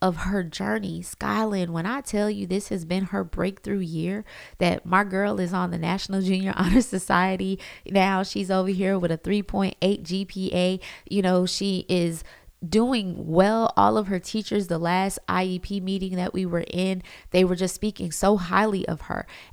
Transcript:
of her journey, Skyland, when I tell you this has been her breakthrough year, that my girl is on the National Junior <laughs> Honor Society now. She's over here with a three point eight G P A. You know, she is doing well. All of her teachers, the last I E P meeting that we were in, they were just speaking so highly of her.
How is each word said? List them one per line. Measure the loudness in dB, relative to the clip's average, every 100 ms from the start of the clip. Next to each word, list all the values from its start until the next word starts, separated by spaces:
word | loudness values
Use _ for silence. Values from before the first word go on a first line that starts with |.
of | -2 0
her | -2 -2
journey, | -4 -6 -4 -4 -4 -8
Skyland, | -10 -8 -4 -2 0 -2 -2
when | -4
I | -4 -6
tell | -4 -2 -2
you | -2 -4
this | -4 -4
has | -6 -4
been | -4 -2
her | -4
breakthrough | -4 -2 -4 -4 -6 -4
year, | -4 -4 -4 -4 -8 -16 -20 -2
that | 0 0 2
my | 2
girl | 2 0 0 0
is | -2
on | -2 -2
the | -2
National | -2 -2 -2 -2
Junior | 0 0 0
<laughs> | 0
Honor | 4 4
Society | 4 -2 0 2 2 0 -2 -4 -8 -16
now. | 0 4 6 4
She's | 2 -2 0
over | 2 2
here | 0 0 2
with | 0
a | -2
three | 0 -2
point | 0 -2 -2 0
eight | 0 0
G | -2 -6
P | -4 -6 -2
A. | 0 0 0 -6 -18 -4
You | 2
know, | 6 6
she | 4 0 0 -2 0
is | 2 2 -2 -10 -18 -20 -14 0
doing | 2 4 2 -2 -6
well. | 0 4 6 4 2 4
All | 4 4
of | 0
her | -2
teachers, | -2 -4 -2 -2 0
the | 0
last | 0 2 0 -2 -2
I | 0
E | 0 -2
P | -4 -4
meeting | -2 -2 -2 -2
that | -2
we | -2 -2
were | -2 -2
in, | -2 -2 -2 -8 -18 0
they | 4
were | 4 4
just | -2
speaking | -2 -6 -4 -6
so | 0 2 2
highly | 2 2 2 0 -2
of | -4
her. | -6 -8 -8 -16 -20